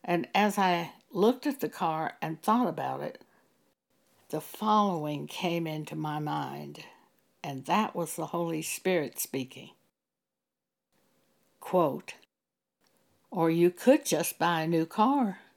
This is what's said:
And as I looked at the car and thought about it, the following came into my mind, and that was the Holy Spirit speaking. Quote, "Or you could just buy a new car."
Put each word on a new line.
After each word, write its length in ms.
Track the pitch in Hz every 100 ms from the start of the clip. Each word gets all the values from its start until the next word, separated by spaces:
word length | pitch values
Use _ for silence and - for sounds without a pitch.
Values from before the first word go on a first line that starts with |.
And 260 | - 175 170
as 240 | - 208 202
I 340 | 190 170 165 - _
looked 340 | 196 208 262 302
at 140 | -
the 80 | 226
car 500 | - 170 160 160 -
and 220 | 160 160
thought 260 | - 226 233
about 320 | 156 135 131
it, 220 | 147 - _ _ _ _ _ _ _ _ _ _ _
the 120 | 156
following 880 | - - 214 214 202 170 151 147 147
came 380 | - 175 170 160
into 280 | 156 151
my 240 | 156 156 151
mind, 680 | 151 147 135 139 143 151 - - _ _ _ _
and 220 | - 139
that 300 | 135 185 220
was 220 | - 165 -
the 100 | 156
Holy 340 | 170 170 156
Spirit 580 | 160 - 185 180 139 -
speaking. 520 | - 139 123 - 143 _ _ _ _ _ _ _ _ _ _ _ _ _ _ _ _ _ _ _
Quote, 560 | - 185 156 - - - _ _ _ _ _ _ _ _ _ _ _
"Or 200 | 196 165
you 200 | 165 175
could 340 | 180 - 302
just 340 | - 156 170 -
buy 240 | 170 170
a 40 | 160
new 180 | 165
car." 540 | 165 - 220 285 226 180 -